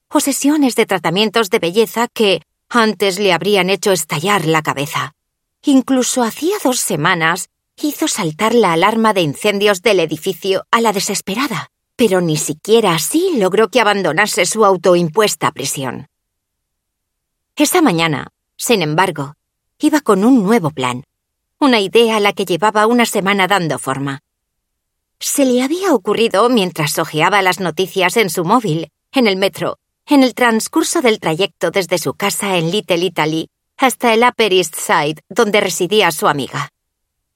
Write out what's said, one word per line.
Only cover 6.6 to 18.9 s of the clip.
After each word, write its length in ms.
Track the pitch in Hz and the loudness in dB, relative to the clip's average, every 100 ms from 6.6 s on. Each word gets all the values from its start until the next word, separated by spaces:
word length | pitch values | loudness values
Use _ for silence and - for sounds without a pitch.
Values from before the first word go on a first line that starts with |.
dos 160 | 277 247 | -2 -2
semanas 680 | - 165 165 175 160 180 - _ _ - | -4 -2 0 0 0 -2 -8 _ _ -8
hizo 260 | 302 - 311 | -6 -4 -4
saltar 460 | - 165 156 220 | -2 -4 -2 0
la 180 | 233 190 | 2 2
alarma 400 | 165 196 226 220 | 2 2 2 0
de 80 | 196 | 2
incendios 600 | 156 - 208 202 208 185 | 0 -2 -2 0 0 0
del 180 | 233 190 | 2 0
edificio 680 | 160 156 190 180 196 185 - | 0 -4 -6 -6 -2 -4 0
a 100 | 233 | 0
la 140 | 226 | 0
desesperada, 800 | 196 - 190 - 208 277 170 127 _ _ - | 0 -4 -6 -6 -4 -4 -6 -10 _ _ 0
pero 260 | 226 185 | 2 2
ni 160 | 170 151 | 0 -2
siquiera 560 | - 151 - 226 208 | -4 -6 2 2 2
así 440 | 160 - 311 381 277 | 0 -2 -2 0 0
logró 320 | 185 196 226 | 0 2 2
que 120 | 254 | 2
abandonase 640 | 208 202 175 151 208 - 175 | 2 0 0 0 0 0 -2
su 180 | 220 | 2
autoimpuesta 880 | 202 185 185 175 170 170 208 - 127 | 2 4 4 2 2 0 0 0 -4
prisión. 560 | - 131 - 131 123 135 _ _ _ _ _ _ _ _ _ _ _ _ _ _ - | -4 -8 -6 -8 -10 -14 _ _ _ _ _ _ _ _ _ _ _ _ _ _ -2
Esa 260 | 294 370 | 0 2
mañana, 460 | 285 165 165 135 - _ _ - | 2 2 0 -2 -8 _ _ -8
sin 260 | - 220 | 0 0
embargo, 500 | 151 | 0